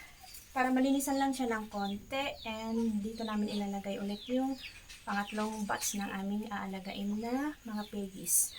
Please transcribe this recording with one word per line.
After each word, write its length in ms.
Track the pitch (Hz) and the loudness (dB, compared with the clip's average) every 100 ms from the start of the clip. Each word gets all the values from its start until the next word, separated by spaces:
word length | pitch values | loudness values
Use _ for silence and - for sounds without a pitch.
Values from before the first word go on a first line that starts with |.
| - - - - - | -12 -18 -16 -16 -6
para 200 | 269 254 | 2 4
malinisan 460 | 262 269 277 277 269 | 6 6 6 4 4
lang 120 | 269 | 4
siya 160 | 262 247 | 2 2
ng 160 | 220 214 | 0 -2
konti. 580 | 208 196 202 - 269 285 - 226 | -2 -2 -2 -4 -2 -2 -4 -6
And, 560 | 220 220 226 226 208 | -4 0 2 2 2
dito 240 | 220 226 220 | -2 -2 -2
namin 260 | 208 208 | 2 2
ilalagay 480 | 208 202 196 196 196 | 0 0 -2 -2 -2
ulit 220 | 202 208 - | -2 -4 0
yung 260 | 254 269 262 - - - - | 2 2 -2 -6 -12 -16 -12
pangatlong 600 | - 202 202 214 214 220 202 | -2 -2 0 0 0 0 0
batch 320 | - - 202 | 0 0 0
ng 120 | 202 196 | -2 -2
aming 220 | 196 208 214 | 0 -2 -2
aalagain 580 | 202 196 190 190 - 202 208 | -4 -4 -4 -4 -2 0 0
na 360 | 233 254 302 302 226 | 0 0 0 -4 -6
mga 160 | 214 208 | -4 -4
piggies. 600 | 202 196 190 175 - - | -4 -6 -6 2 4 4